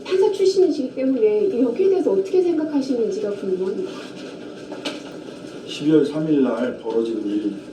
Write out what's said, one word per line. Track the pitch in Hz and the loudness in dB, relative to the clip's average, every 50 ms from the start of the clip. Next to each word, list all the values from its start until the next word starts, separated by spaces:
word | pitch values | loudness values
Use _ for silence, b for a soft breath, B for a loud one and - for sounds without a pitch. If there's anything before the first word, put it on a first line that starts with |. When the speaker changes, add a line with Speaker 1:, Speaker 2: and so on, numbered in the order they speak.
| - | -4
Speaker 1:
판사 | - 370 381 427 415 | 0 2 4 4 4
출신이시기 | 392 - 381 - - 392 349 311 285 294 254 254 - | 4 4 2 4 6 6 4 4 4 0 -4 -4 -4
때문에 | 269 262 262 262 233 214 214 208 208 - - 240 233 | -2 0 0 2 4 4 4 4 2 2 2 2 2
여기에 | 262 233 - 359 381 381 | 2 2 2 4 4 4
대해서 | 370 - - - | 4 4 2 2
어떻게 | - - - - 370 370 | 2 2 0 2 2 2
생각하시는지가 | 349 339 320 302 302 302 294 277 - - 247 233 220 196 190 214 208 202 | 4 4 2 0 0 0 0 0 0 0 0 0 0 0 -2 -2 -4 -4
궁금합니다. | 202 - 202 190 180 180 190 202 - 190 190 - - - - - - - - - - - - - - - - - - - - 302 - - - - - - - - - - - - - 139 - | -4 -4 -4 -2 -2 -2 -2 -2 -2 -4 -4 -6 -8 -10 -12 -12 -14 -14 -14 -14 -14 -14 -14 -14 -14 -14 -14 -14 -12 -10 -8 -8 -10 -10 -12 -14 -14 -14 -14 -14 -16 -16 -16 -14 -14 -14 -12
Speaker 2:
십이월 | - - - 151 156 160 151 135 | -12 -8 -2 2 4 6 6 4
삼 | - - 156 160 | 2 0 -2 0
일 | 156 151 139 127 | 2 2 2 2
날 | 117 113 117 123 123 - - | 2 0 0 -2 -4 -4 -6
벌어진 | - 113 110 113 113 113 110 104 104 | -6 -2 -2 0 0 -2 -2 -4 -4
일은 | 101 104 104 104 98 95 98 - - | -2 -2 -2 -2 -4 -4 -8 -10 -14